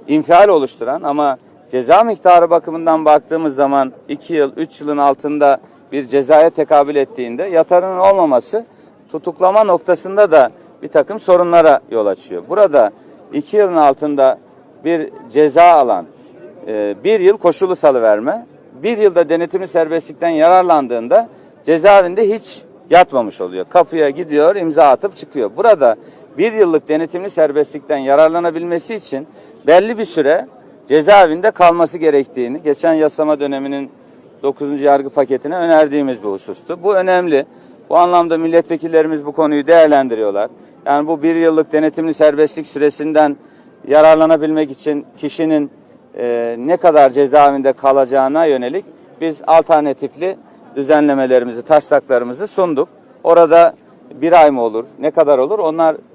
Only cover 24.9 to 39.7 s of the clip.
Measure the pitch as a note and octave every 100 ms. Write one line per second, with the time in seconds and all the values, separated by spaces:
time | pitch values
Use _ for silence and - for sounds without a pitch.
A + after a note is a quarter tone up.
24.9 | B2 G3+ F#3 - D3 G#2 B2 A3+ F#3 B2+
25.9 | G#2+ - - - B2 G#3+ A3 F#3 D#3 -
26.9 | D#3 D#3+ F3+ G3 F#3 D3+ C#3+ D3 D3 -
27.9 | C#3+ C3+ C#3+ D#3+ E3+ E3+ D#3+ F3 E3+ -
28.9 | A3 - C3+ A2 - - - C3+ F3 G#3+
29.9 | A3 F3+ - C#3 E3+ - - _ _ -
30.9 | D3+ D#3 G3+ F3 D#3+ G#3 - F3 E3+ E3
31.9 | F3 D#3 C#3+ C3+ B2+ A#2+ D3 D3+ C#3 E3
32.9 | D#3+ D3+ - D3+ D3 C#3+ C#3 C#3 C#3 C#3
33.9 | _ _ _ _ _ C#3 C3+ C#3+ C#3+ C#3+
34.9 | C#3 C3+ D3 C3 C3 D3 F3+ E3+ D#3 D3+
35.9 | D3 C#3 A#2 G2+ G2 - F#2 - F3 F#3
36.9 | F#3+ F#3 F3+ F3 C#3+ C#3 _ - - -
37.9 | D#3 F3 F3+ E3+ D#3+ E3 E3 D#3+ E3 E3
38.9 | D#3+ D#3 D#3 D3 D3 D3+ D3 C#3+